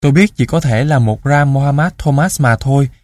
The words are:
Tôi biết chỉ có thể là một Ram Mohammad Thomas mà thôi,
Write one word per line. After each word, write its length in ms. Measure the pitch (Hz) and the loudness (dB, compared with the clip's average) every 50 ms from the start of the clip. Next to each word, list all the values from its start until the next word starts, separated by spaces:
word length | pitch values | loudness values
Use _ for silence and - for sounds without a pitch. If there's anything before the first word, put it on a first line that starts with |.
Tôi 100 | - 147 | 2 2
biết 240 | 139 160 196 208 - | 2 4 2 2 0
chỉ 100 | - 123 | -4 -4
có 140 | 117 - 165 | -2 -2 -2
thể 240 | 160 143 113 110 131 | -2 0 -2 0 0
là 160 | 151 156 135 | 0 0 0
một 220 | 117 110 107 - - | 0 0 -2 -4 -2
Ram 300 | 139 143 143 143 143 135 | -2 0 0 2 0 0
Mohammad 400 | 139 139 143 143 143 151 180 - _ | 0 0 0 0 0 -2 -2 -4 _
Thomas 440 | - 156 143 139 151 185 - - | -2 -2 0 0 0 -2 -2 0
mà 140 | 147 123 117 110 | 0 0 0 0
thôi, 300 | - 131 135 139 139 131 - _ | 0 0 0 0 0 -2 -4 _